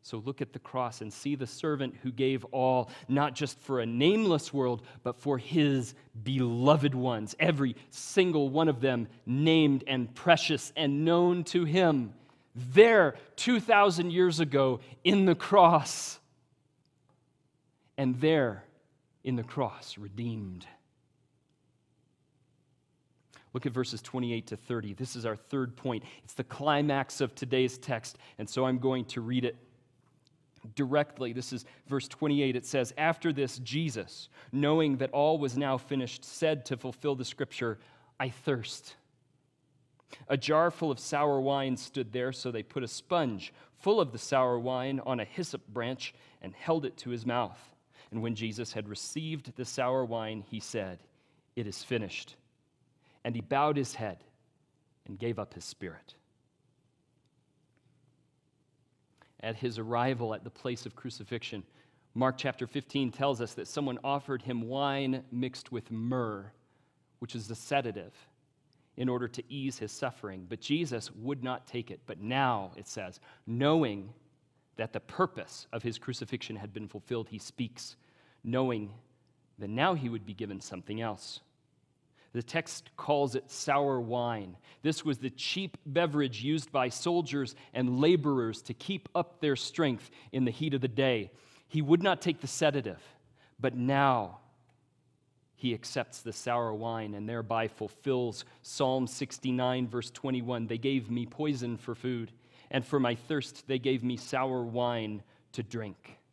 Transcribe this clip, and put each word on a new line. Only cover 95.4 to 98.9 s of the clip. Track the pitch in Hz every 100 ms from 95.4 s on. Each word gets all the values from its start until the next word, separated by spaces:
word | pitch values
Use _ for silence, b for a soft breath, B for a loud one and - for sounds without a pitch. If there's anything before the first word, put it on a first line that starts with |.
| _ _
he | 127
accepts | 113 - - 117 -
the | -
sour | 107 - 120 117
wine | 107 117 113 107
and | 101 107
thereby | 117 110 113 113
fulfills | - 107 - 139 127 120 104 - B
Psalm | - - 135